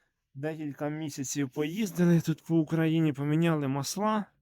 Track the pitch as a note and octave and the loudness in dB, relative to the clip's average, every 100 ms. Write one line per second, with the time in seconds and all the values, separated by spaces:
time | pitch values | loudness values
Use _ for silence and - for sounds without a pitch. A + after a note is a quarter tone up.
0 | _ _ _ C3+ D#3 D#3 D3+ C3 D3 D3+ | _ _ _ -8 -8 -6 -8 -6 -6 -6
1 | D#3 C#3+ C3 D3 C3+ D3+ D3+ G3 G#3 E3 | -8 -8 -6 -4 -4 -4 -4 -2 -4 2
2 | F3 E3+ - D#3 - E3 D#3 D#3+ D#3+ D#3+ | 4 4 2 -4 0 0 2 2 2 4
3 | D#3 C#3 C#3+ D#3 E3+ D#3 C#3 C#3 C3 F#3 | 2 0 0 2 2 2 0 -2 -4 -2
4 | G#3+ G#3+ F#3+ _ | 0 -2 -4 _